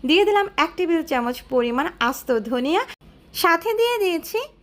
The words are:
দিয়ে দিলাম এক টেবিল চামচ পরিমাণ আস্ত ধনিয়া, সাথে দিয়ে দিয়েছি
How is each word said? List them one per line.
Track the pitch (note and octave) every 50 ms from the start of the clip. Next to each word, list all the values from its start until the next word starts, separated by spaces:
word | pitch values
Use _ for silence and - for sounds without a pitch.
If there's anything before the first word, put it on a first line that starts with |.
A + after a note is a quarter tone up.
| -
দিয়ে | B3+ D#4 F#4 G4+
দিলাম | G4+ G#4 G4+ G4+ G4+ -
এক | - D4 E4+ -
টেবিল | - F4+ E4 E4+ E4
চামচ | D4 - C#4+ B3 A#3+ A#3+ B3 -
পরিমাণ | - - C4 B3+ A#3+ A#3+ A#3 B3+ D4 F4+ F4 -
আস্ত | A#3 A#3+ C4 - - - B3 A3+
ধনিয়া, | G#3 A3 B3 B3 B3 C#4 E4 G4 B4+ - - _ - - - - _ - -
সাথে | - - E4+ E4+ E4+ - A4+ A4+
দিয়ে | G#4+ A#4 A#4+ A#4+ A4+
দিয়েছি | G4+ F#4 F4 D#4+ D#4 - - A4 C5 D5 - _